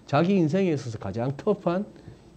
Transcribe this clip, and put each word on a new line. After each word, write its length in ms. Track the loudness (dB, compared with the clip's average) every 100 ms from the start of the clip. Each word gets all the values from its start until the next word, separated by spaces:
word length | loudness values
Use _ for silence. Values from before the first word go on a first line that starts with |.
| -2
자기 300 | 2 4 4
인생에 360 | 4 2 2
있어서 260 | 0 -4 -8
가장 380 | -8 -4 -4 -2
터프한 500 | -2 -2 0 -2 -4 -10 -20 -20 -20